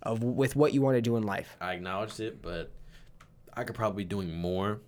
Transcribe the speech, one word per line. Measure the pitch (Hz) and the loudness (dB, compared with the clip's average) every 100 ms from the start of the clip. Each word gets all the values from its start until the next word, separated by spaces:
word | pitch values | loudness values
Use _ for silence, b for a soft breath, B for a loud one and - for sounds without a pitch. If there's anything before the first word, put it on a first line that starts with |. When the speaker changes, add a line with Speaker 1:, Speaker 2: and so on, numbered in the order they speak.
Speaker 1:
of, | - 113 | -4 -2
with | 120 123 135 139 | 0 2 2 4
what | 151 | 4
you | 143 | 6
wanna | 135 127 | 4 4
do | 117 117 | 4 2
in | |
life? | 107 98 - - | 0 -2 -6 -8
Speaker 2:
I | 90 | -6
acknowledged | 90 90 95 110 110 | -4 -4 -4 -4 -6
it, | 110 - | -8 -6
but | 87 85 - - b b b - - - - | -8 -6 -8 -12 b b b -20 -20 -20 -12
I | - | -8
could | 120 | -6
probably | 113 110 98 | 0 0 0
be | 92 | -2
doing | 101 92 | -2 -2
more | 82 87 92 98 110 | -2 0 2 0 -2